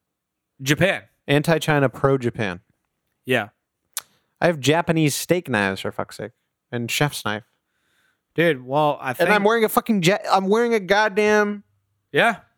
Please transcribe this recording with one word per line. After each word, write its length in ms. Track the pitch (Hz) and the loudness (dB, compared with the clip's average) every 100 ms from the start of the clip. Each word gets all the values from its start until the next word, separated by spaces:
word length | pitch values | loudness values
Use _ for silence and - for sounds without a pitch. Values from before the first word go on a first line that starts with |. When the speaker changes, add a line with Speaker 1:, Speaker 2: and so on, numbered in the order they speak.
| _ _ _ _ _ - | _ _ _ _ _ -8
Speaker 1:
Japan. 420 | 135 139 185 131 - _ - | -4 0 0 -2 -10 _ 0
Speaker 2:
Anti-China, 600 | 143 156 156 - 147 131 | 0 2 0 2 2 2
pro-Japan. 720 | - 139 139 120 - 104 87 _ _ _ _ _ _ - | 0 0 0 -2 -4 -6 -8 _ _ _ _ _ _ -4
Speaker 1:
Yeah. 240 | 123 101 _ _ _ _ - - _ _ - | -4 -4 _ _ _ _ -16 -16 _ _ -4
Speaker 2:
I 40 | 165 | -2
have 120 | 156 | 0
Japanese 560 | 123 160 170 160 151 - | 0 0 0 0 0 0
steak 340 | - 180 151 | -4 -4 -2
knives, 320 | 110 98 95 | -2 0 -2
for 100 | 104 | -8
fuck's 260 | - 98 - | -8 -10 -12
sake, 140 | 107 _ _ _ _ | -16 _ _ _ _
and 180 | 120 117 | -8 -6
chef's 340 | - 147 - 107 | -2 -2 -4 -6
knife. 180 | 107 - _ _ _ _ _ _ _ _ - | -6 -10 _ _ _ _ _ _ _ _ -2
Speaker 1:
Dude, 280 | 170 131 127 | 0 0 -2
well, 320 | 143 151 139 | 0 0 0
I 120 | 135 | -4
think 140 | 123 175 | 0 2
Speaker 2:
And 60 | 208 | 4
I'm 80 | |
wearing 200 | 202 233 | 2 2
a 60 | 214 | 0
fucking 340 | 240 - 208 | 0 0 0
ja-, 140 | 165 202 - | 2 0 0
I'm 160 | 196 190 | 0 2
wearing 260 | 220 240 226 | 2 2 0
a 40 | |
goddamn 840 | 180 202 214 196 208 214 208 208 - _ _ _ _ | 0 0 0 0 2 2 2 -4 -14 _ _ _ _
Speaker 1:
Yeah. 260 | 143 226 185 _ | 0 0 0 _